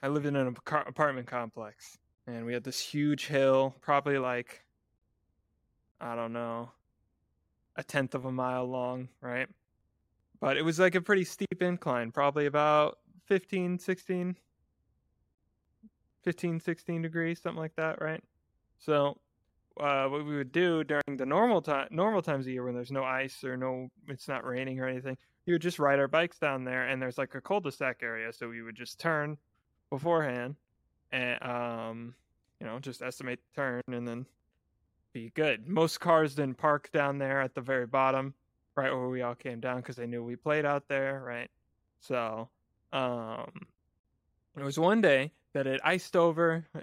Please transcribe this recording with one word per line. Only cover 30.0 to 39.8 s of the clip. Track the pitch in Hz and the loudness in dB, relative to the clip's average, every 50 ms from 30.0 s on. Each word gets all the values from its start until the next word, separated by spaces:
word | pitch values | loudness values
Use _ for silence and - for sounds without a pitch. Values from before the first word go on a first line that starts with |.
| 143 170 170 165 151 135 123 123 120 131 147 _ _ _ _ _ _ _ _ _ _ - | 0 2 2 2 2 0 -2 -4 -4 -6 -8 _ _ _ _ _ _ _ _ _ _ -4
and, | - 127 127 123 120 - | -2 -2 0 0 -2 -4
um, | - 127 123 123 120 120 117 113 113 113 113 117 117 120 123 _ _ _ _ _ _ _ _ - | -4 -4 -4 -2 -2 -4 -4 -6 -6 -8 -8 -10 -12 -14 -16 _ _ _ _ _ _ _ _ -12
you | - | -10
know, | 113 113 127 | -10 -10 -10
just | 139 143 117 - | -10 -10 -10 -10
estimate | 123 127 120 - 139 127 127 - | -10 -10 -10 -8 -8 -8 -8 -10
the | _ _ - - | _ _ -6 -4
turn | 139 131 123 123 - | -4 -2 -2 -4 -6
and | - 127 120 120 | -6 -6 -6 -6
then | 120 117 120 127 - _ _ _ _ _ _ _ _ _ _ _ _ _ _ _ _ - | -6 -8 -8 -10 -12 _ _ _ _ _ _ _ _ _ _ _ _ _ _ _ _ -12
be | 117 113 117 - | -12 -12 -6 0
good. | - 156 147 123 107 110 | 2 2 2 2 0 -2
Most | 143 196 160 165 156 - - | -2 2 2 4 2 2 0
cars | - 175 165 160 156 147 135 | 4 6 6 6 6 4 2
didn't | 147 143 135 127 | 0 -2 -2 -2
park | - - 151 147 147 - - | 2 4 4 4 4 0 -2
down | - 151 143 139 139 | 0 0 2 2 0
there | 139 139 135 135 139 | -2 -2 0 0 0
at | 135 127 - | 0 0 -4
the | 139 | -6
very | 123 127 135 127 123 | -4 0 0 0 0
bottom, | 113 131 135 131 131 131 135 135 135 135 _ _ _ _ _ _ _ - | 0 2 4 4 4 4 2 0 -2 -8 _ _ _ _ _ _ _ -4
right | 143 135 131 | -2 0 0
where | 135 131 127 | 0 0 -2
we | 127 127 127 | -2 -4 -2
all | 123 120 120 | -4 -4 -6
came | - - 135 120 113 | -6 -8 -10 -8 -6
down, | 117 127 127 127 | -4 -4 -4 -4